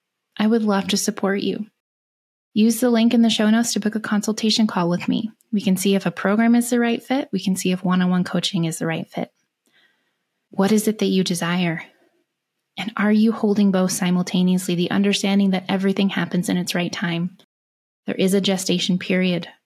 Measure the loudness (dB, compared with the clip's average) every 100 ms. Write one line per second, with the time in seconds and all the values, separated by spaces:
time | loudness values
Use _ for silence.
0 | _ _ _ -2 0 2 2 0 0 -4
1 | -4 -4 -2 -2 -2 -4 -8 _ _ _
2 | _ _ _ _ _ 2 2 2 2 4
3 | 4 4 4 4 2 2 0 -2 -2 -4
4 | -2 -2 -2 -2 0 2 2 0 -2 -2
5 | -2 -2 -4 -10 _ -2 0 0 2 0
6 | 0 -2 0 2 4 4 2 0 0 -2
7 | -2 -4 -4 -4 -2 -2 -2 -2 0 0
8 | 2 0 0 -2 -2 -2 -2 -2 -4 -4
9 | -6 -8 -10 _ _ _ _ _ _ _
10 | _ _ _ _ _ 0 2 2 2 0
11 | 0 2 0 -2 -2 0 0 -2 -8 _
12 | _ _ _ _ _ _ _ -12 -8 -2
13 | 2 4 2 2 0 2 2 2 0 0
14 | 0 0 0 0 2 0 0 -2 0 0
15 | 0 0 0 2 2 0 -2 -2 0 0
16 | 0 0 -2 -2 -2 -2 -2 -4 -4 -6
17 | -6 -4 -6 -8 _ _ _ _ _ _
18 | -6 0 2 2 0 -2 -2 -2 0 -2
19 | 0 0 0 -2 -6 -16